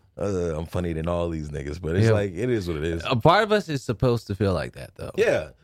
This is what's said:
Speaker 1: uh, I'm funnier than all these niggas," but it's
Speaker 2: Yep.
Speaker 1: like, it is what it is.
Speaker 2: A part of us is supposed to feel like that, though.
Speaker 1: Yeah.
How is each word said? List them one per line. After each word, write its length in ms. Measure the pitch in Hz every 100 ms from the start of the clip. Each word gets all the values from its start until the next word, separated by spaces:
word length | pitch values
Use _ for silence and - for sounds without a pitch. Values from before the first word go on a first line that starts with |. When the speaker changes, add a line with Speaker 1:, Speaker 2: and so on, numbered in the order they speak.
| _ -
Speaker 1:
uh, 400 | 101 92 87 78
I'm 80 | 82
funnier 260 | 90 87
than 140 | 80 80
all 200 | 87 85
these 200 | 82 76
niggas," 320 | 73 71 82
but 140 | 78 90
it's 100 | 113
Speaker 2:
Yep. 80 |
Speaker 1:
like, 180 | 104 101 85
it 140 | 127
is 180 | 113 85
what 100 | 76
it 60 |
is. 200 | 82 82 98
Speaker 2:
A 100 | 123
part 280 | 156 196
of 80 | 214
us 160 | 208 165
is 140 | 143
supposed 440 | - 107 127 120 -
to 80 | 98
feel 180 | 98
like 200 | 82 62
that, 180 | - - -
though. 160 | - -
Speaker 1:
Yeah. 320 | 220 120 76 -